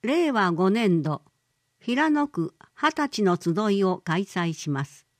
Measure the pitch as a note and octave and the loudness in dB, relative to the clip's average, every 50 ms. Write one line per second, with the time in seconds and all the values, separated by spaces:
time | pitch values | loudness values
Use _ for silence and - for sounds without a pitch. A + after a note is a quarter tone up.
0 | - A3 C#4+ E4+ F4 D4+ C4 A3 G3 F3+ E3+ D#3+ F3+ F#3+ G3+ A#3 A#3 G3+ F3 E3 | -2 0 0 2 0 2 2 2 0 0 2 2 2 2 2 2 2 2 2 2
1 | C#3+ D#3 D3 - _ _ _ _ _ _ _ _ _ _ _ _ - - A#3+ C4+ | 2 -2 -4 -4 _ _ _ _ _ _ _ _ _ _ _ _ -6 -4 0 0
2 | D4+ D#4+ D4+ D4 D4 C#4+ - - E3 - _ _ - _ _ - - D#4 D#4 - | 2 2 2 2 0 -2 -2 -4 -4 -4 _ _ -20 _ _ -2 -2 -2 0 0
3 | - - - - G#3 F#3 F3 F3 - F3 E3 F#3+ A3 G#3+ G3+ G3 G3 F#3+ F#3 F#3 | -4 -4 -2 0 2 2 2 2 0 -2 -2 0 0 0 2 2 2 0 0 -2
4 | _ - D#3 F3 G3 - - F#3 F3 E3 D#3+ - - D#3 C#3+ C3+ C#3 - - - | _ -2 -2 -2 -2 -4 -4 -4 -4 -4 -4 -6 -6 -6 -4 -4 -4 -8 -10 -20
5 | _ _ _ _ | _ _ _ _